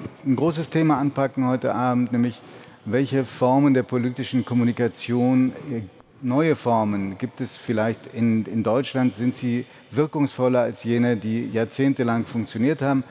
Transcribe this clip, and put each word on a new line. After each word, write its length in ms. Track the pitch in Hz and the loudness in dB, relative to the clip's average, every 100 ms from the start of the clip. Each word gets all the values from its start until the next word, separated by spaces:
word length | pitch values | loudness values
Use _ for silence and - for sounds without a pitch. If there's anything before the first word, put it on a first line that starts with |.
| - - 139 | -14 -6 -2
ein 100 | 123 | 2
großes 340 | 156 160 160 | 2 0 -2
Thema 280 | 160 160 139 | 0 2 2
anpacken 500 | 143 139 135 131 127 | 0 0 -2 0 0
heute 260 | 127 127 | 0 0
Abend, 380 | 101 127 123 123 | 0 0 2 2
nämlich 300 | 120 120 113 - - - - | 2 0 -2 -14 -20 -20 -14
welche 400 | - 117 139 131 | -2 0 2 0
Formen 500 | 123 - 127 131 143 | -2 0 2 4 4
der 100 | 127 | 4
politischen 600 | 120 127 120 127 120 131 | 2 -2 -2 -4 -2 -2
Kommunikation, 1080 | 110 123 120 117 120 - - 120 123 131 127 - 156 | 0 2 2 2 -2 -2 -4 0 2 4 2 -2 -8
äh, 100 | 117 95 - - - | -8 -8 -14 -20 -10
neue 360 | 127 127 160 143 | -2 0 2 0
Formen 600 | 123 113 107 104 98 92 | 2 2 2 -2 -4 -6
gibt 220 | 123 - | -8 -8
es 160 | 120 - | -10 -8
vielleicht 520 | - 110 110 110 - | -4 0 0 -2 -6
in, 360 | 135 117 110 101 | 0 2 2 0
in 160 | 107 | -2
Deutschland? 520 | 107 117 131 135 127 | 0 0 0 0 0
Sind 220 | 117 123 123 | 0 -2 -2
sie 300 | 123 120 127 - - | -2 -2 -4 -14 -6
wirkungsvoller 680 | 107 151 156 139 - 127 127 | -2 0 0 -2 0 2 2
als 240 | 120 113 | 0 -2
jene, 320 | 117 117 123 117 | -2 2 2 0
die 340 | 104 113 113 | -2 -4 -2
jahrzehntelang 760 | 110 113 - 139 135 120 117 110 | -2 -2 0 0 2 0 -2 -2
funktioniert 560 | 117 107 113 123 156 | -4 -4 -2 0 0
haben? 240 | 135 135 127 | 0 0 -2